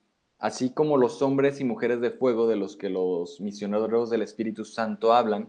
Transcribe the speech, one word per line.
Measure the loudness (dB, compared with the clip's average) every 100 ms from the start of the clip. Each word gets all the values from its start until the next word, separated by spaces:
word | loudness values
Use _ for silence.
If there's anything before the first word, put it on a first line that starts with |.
| _ _ _ _
Así | -6 -2 -2
como | 0 2 4
los | 4 2
hombres | 0 2 2 0
y |
mujeres | -4 -2 -2 0
de | -2
fuego | 0 0 2 2
de | 2
los | -2 -6
que | -4
los | -2 0 -2 -4 -8
misioneros | -10 -8 -4 -2 0 0 0
del | -2
Espíritu | -4 -4 -6 -6 -10
Santo | -6 -6 0 4
hablan, | 4 4 0